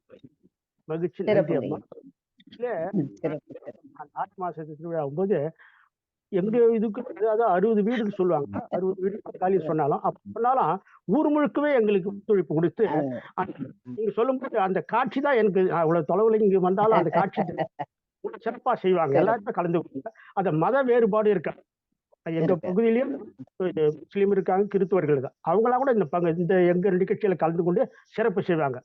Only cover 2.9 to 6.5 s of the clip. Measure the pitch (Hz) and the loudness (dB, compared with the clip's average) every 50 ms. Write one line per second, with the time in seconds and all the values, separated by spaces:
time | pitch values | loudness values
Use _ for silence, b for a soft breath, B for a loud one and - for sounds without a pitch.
2.9 | 202 190 139 135 - - - 151 156 - - _ - - - - - - _ 135 | -4 -4 -4 -4 -8 -8 -8 -8 -8 -8 -12 _ -20 -18 -16 -18 -18 -18 _ -20
3.9 | _ - 156 151 _ 151 185 196 _ 196 185 175 160 160 156 151 156 143 165 170 | _ -20 -20 -14 _ -10 -10 -10 _ -10 -10 -8 -8 -10 -14 -14 -14 -14 -10 -8
4.9 | 170 160 147 139 143 165 190 196 202 151 143 160 b b b b b b b b | -6 -6 -6 -4 -4 -4 -2 0 0 -2 -2 -4 b b b b b b b b
5.9 | _ _ _ _ _ _ _ _ - 180 175 220 | _ _ _ _ _ _ _ _ -4 -2 -2 0